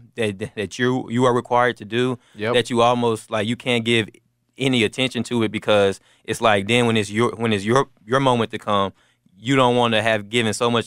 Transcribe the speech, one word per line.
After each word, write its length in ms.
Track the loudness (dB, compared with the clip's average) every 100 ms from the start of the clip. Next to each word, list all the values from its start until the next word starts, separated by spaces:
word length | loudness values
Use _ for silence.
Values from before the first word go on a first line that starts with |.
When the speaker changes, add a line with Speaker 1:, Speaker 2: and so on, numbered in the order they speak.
| -14
Speaker 1:
that, 240 | -6 -4 -4 -8
that 240 | -8 -8 -2
you, 320 | -2 -2 -2
you 160 | 0 2
are 80 |
required 420 | 2 0 2 2 -2
to 80 |
do 340 | -6 -2 -2 -4 _
Speaker 2:
Yep. 200 | -8 -2
Speaker 1:
that 160 | 0 0
you 100 | 2
almost, 500 | 2 2 0 -2 -4
like, 160 | -4 -2
you 100 | -4
can't 280 | -2 -2
give 240 | 0 0 0 -8 _ _ _ -6
any 280 | 0 2
attention 380 | 0 0 -4 -4
to 200 | -4 -2
it, 80 | -2
because 500 | -2 0 2 2 0 _ _
it's 180 | -10 -2
like, 260 | 2 2 2
then 160 | 0 2
when 80 |
it's 160 | 0 -2
your, 240 | 0 -2 -2
when 140 | -4
it's 140 | -2
your, 240 | 0 0 0 _
your 160 | -4 0
moment 300 | 2 0 -2
to 80 | -6
come, 340 | -2 -2 -2 -6 _ _ _ _
you 180 | 0 2
don't 180 | 4
wanna 280 | 4 2 2
have 260 | 2 0 -2
given 240 | -2 0
so 180 | 0 0
much 160 | 0